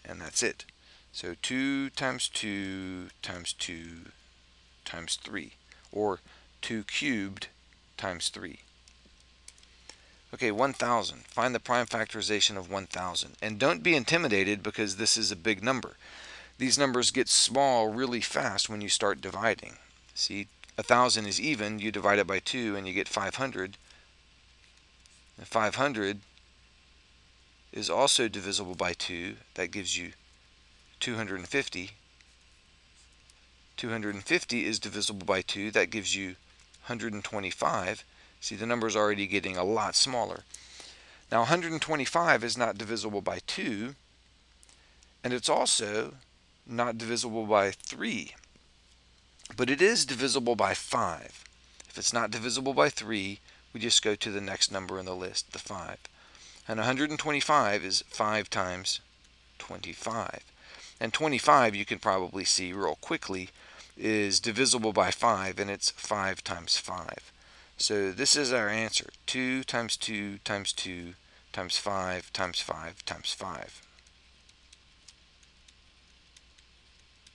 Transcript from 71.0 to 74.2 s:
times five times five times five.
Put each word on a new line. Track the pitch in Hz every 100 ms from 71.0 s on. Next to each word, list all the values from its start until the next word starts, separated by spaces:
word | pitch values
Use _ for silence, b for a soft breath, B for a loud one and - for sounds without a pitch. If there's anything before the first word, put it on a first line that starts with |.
| 87 90 b b b
times | - 90 -
five | 101 98 92 90 -
times | - 90 -
five | - 78 82 -
times | - 82 -
five. | - 95 73 50 - - - - _